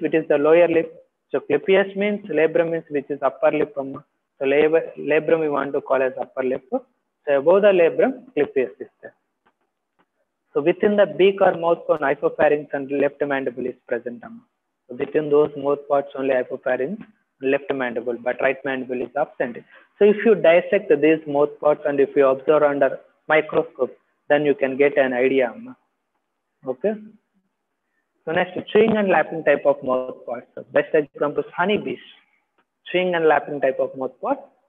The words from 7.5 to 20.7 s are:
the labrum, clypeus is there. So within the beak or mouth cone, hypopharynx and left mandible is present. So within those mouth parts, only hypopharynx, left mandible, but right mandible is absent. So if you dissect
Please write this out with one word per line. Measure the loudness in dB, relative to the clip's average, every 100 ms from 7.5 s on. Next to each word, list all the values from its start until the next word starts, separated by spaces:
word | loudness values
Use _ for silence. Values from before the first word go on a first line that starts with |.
| 4
the | 4
labrum, | 4 4 2 0 -2 -6 -4
clypeus | -2 -2 -4 -6
is | -18 _
there. | -20 _ _ _ _ _ _ _ _ _ _ _ _ _ _
So | -4
within | -2 0 2 2
the | 2
beak | 4 2 4
or | 2 2
mouth | 0 0 0
cone, | -2
hypopharynx | -2 -2 -2 2 2 2 -2
and | -8 -4
left | -2 -2 -2 -4
mandible | -4 -6 -8 -8
is | -10 -8
present. | -8 -8 -14 -18 -20 _ _ _ _ -16
So | -10
within | -4 -4 2
those | 2 2 -2
mouth | -4 -4 -2
parts, | -2 -2 -4
only | -2 -2
hypopharynx, | -2 -6 -4 -4 -4 -8 -14 _ _ -6
left | -2 -2 -2
mandible, | -6 -4 -6 -6 -6
but | -6 -2
right | -2 -2
mandible | -6 -6 -6 -8
is | -6 -6
absent. | -6 -6 -8 -8 -18 -20 _ 2
So | 4
if | 4 4
you | 4
dissect | 6 4 4